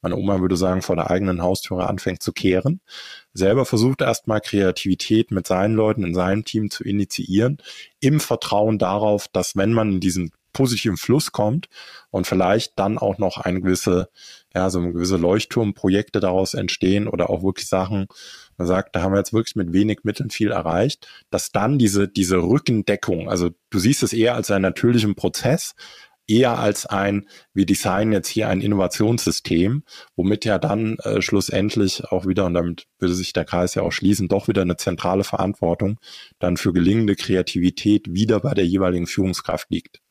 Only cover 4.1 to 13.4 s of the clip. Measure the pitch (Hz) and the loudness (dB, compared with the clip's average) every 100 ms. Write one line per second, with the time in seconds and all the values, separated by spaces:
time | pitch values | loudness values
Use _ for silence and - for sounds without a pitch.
4.1 | 117 - 107 - 101 95 90 - 95 - | -2 -2 -2 0 0 2 0 -2 -2 2
5.1 | 107 113 98 - 92 101 110 107 107 90 | 2 2 -2 0 0 2 2 2 0 -2
6.1 | 87 90 101 113 110 107 - - 101 98 | 0 0 0 -2 -4 -4 -6 -4 -2 -2
7.1 | - - 95 123 147 - - - _ - | -6 -2 2 2 -2 -10 -20 -20 _ 2
8.1 | 151 - 120 - 104 107 110 95 101 107 | 2 0 -4 0 0 2 2 0 0 2
9.1 | 104 - - 90 98 101 117 110 95 92 | 0 0 -4 -2 0 2 2 2 2 0
10.1 | 87 85 _ _ - 135 117 117 85 - | -2 -6 _ _ -2 0 2 -2 -2 0
11.1 | 151 - - 104 139 - - - - _ | 0 0 -2 0 -2 -6 -20 -20 -20 _
12.1 | 98 92 92 90 107 - - 98 107 104 | -6 0 2 4 2 0 -2 -2 0 -2
13.1 | 95 95 - | 0 -2 -2